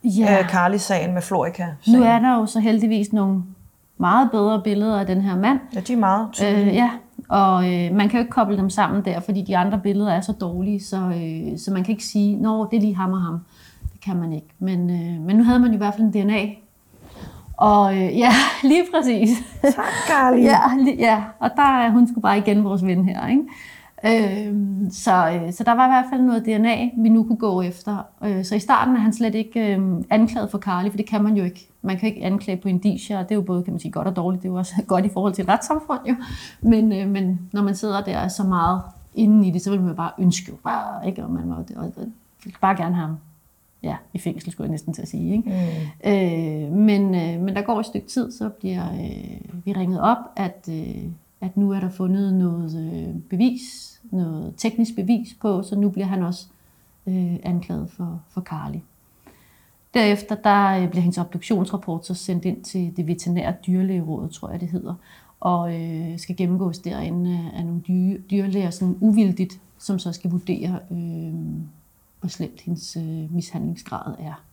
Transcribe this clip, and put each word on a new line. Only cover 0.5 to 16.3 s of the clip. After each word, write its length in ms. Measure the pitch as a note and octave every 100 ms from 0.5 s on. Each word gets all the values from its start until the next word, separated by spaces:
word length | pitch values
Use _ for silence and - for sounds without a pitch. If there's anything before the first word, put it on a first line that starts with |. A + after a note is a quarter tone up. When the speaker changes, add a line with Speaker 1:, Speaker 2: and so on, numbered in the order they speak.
| F3+ F3+ G3+ - F#3 F3
Speaker 2:
med 80 | F3+
Florica-sagen? 760 | F3 F#3 D3+ F3 F3 D3+ - B3
Speaker 1:
Nu 60 |
er 140 | A#3 A#3
der 180 | B3+ A#3+
jo 60 |
så 140 | A3 A3+
heldigvis 540 | A3 A3 A3 A3 G3+
nogle 300 | G#3+ G3 F#3+ F3+ - - _ _ -
meget 340 | F3+ A3 C4
bedre 300 | A3 G#3 A3
billeder 360 | G#3+ G3+ A3 G#3
af 60 |
den 160 | F#3+ F#3
her 160 | G3 F3+
mand. 220 | G#3+ C4+ -
Speaker 2:
Ja, 40 | A3
de 140 | F3+
er 40 | A#3+
meget 300 | G3 G3 A3
tydelige. 360 | - G#3 G3+ G3+
Speaker 1:
Øh, 60 |
ja, 140 | G3+ A#3+ - - - -
og, 440 | G3+ G3 F#3 F3+
øh, 220 | F3 F3
man 140 | G3 G3+
kan 100 | A#3+
jo 0 |
ikke 120 | A#3+
koble 260 | - G#3 G3+
dem 120 | F#3+
sammen 360 | F#3+ F#3 G3
der, 140 | F#3+ E3+
fordi 220 | F3+ F#3
de 160 | F#3+ F#3
andre 220 | F#3+ G3+
billeder 320 | G3+ G3 G#3
er 100 | F3
så 100 | F#3
dårlige, 520 | G3+ F3+ F3 F#3+ G3+
så, 140 | G3 F#3+
øh, 600 | F3+ E3+ D#3+ D#3+ D#3 D3+
så 120 | -
man 100 | F#3+
kan 80 | F#3
ikke 140 | G#3+
sige, 300 | - G#3 G3+ G3+
"Nå, 260 | A3 A3 G#3+
det 60 | A#3
er 40 |
lige 140 | G#3+
ham 160 | F#3 F#3
og 80 | F#3
ham." 180 | E3+ E3+ - _ - - -
Det 80 | -
kan 140 | G3+
man 180 | F3 E3
ikke. 140 | D#3 D3+ _
Men, 300 | F#3 F3+ F3
øh, 320 | F3 E3+ E3+
men 140 | E3
nu 80 | G#3
havde 160 | A#3+ B3
man 140 | B3
i 40 | G#3
hvert 160 | G#3
fald 100 | G#3 A3
en 60 |
D 120 | G#3
N 40 |
A. 160 | G3+